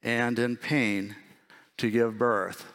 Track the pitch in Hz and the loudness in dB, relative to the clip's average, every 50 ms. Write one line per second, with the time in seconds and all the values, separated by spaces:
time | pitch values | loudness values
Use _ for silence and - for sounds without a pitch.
0 | - 117 120 117 120 117 120 113 120 120 120 - - - 151 147 123 107 101 98 | -2 0 0 0 0 0 2 0 0 -2 -2 -6 -4 0 0 2 2 2 0 0
1 | 98 101 104 - - - - _ _ _ - - - _ _ - - 113 107 117 | -2 -6 -10 -16 -18 -20 -20 _ _ _ -20 -20 -20 _ _ -2 -2 0 2 2
2 | 117 117 110 107 120 120 113 101 92 92 - - - - | 2 2 2 0 2 2 2 2 0 -2 -6 -12 -16 -18